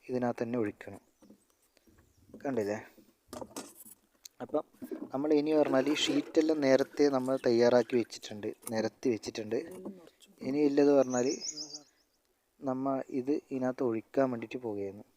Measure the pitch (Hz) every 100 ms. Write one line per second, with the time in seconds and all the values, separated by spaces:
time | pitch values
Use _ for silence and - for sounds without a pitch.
0 | - 127 123 117 117 123 104 - - 101
1 | _ _ - - _ _ _ _ _ _
2 | _ _ _ - 143 123 104 214 - _
3 | _ _ _ - - - - - - -
4 | _ _ - _ 120 - - _ - -
5 | - 135 151 151 147 156 143 135 135 147
6 | - 143 - 170 156 156 139 131 135 -
7 | 147 135 127 135 127 117 120 123 117 123
8 | 110 - - 107 107 - - 113 110 _
9 | 135 107 - 113 107 113 165 185 185 190
10 | - _ - _ 131 139 147 139 143 143
11 | 127 123 123 - - - - - _ _
12 | _ _ _ _ _ _ 139 131 135 135
13 | - 131 127 151 _ 135 127 127 131 113
14 | - - 135 120 113 127 123 101 98 98
15 | -